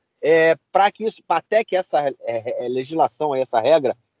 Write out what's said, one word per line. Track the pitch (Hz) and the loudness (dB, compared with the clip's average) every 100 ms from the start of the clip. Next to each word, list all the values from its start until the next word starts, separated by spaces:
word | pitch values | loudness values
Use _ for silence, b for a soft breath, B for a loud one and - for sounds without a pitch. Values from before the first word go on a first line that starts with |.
| _ _ | _ _
é, | 139 160 160 160 _ | 2 4 4 2 _
pra | 185 202 | 0 0
que | - | 0
isso, | 220 - - | -8 -8 -4
até | 170 - 214 | -4 0 -2
que | 226 | 0
essa, | 190 185 156 143 - | -4 -2 -2 -2 -4
é, | - 117 113 139 123 | -8 -6 -6 -8 -6
é, | |
legislação, | 127 131 160 139 - 151 | -6 -6 -2 -2 -2 -4
essa | 135 131 117 | -2 -2 0
regra | 113 160 131 - _ - | 2 2 0 -6 _ -12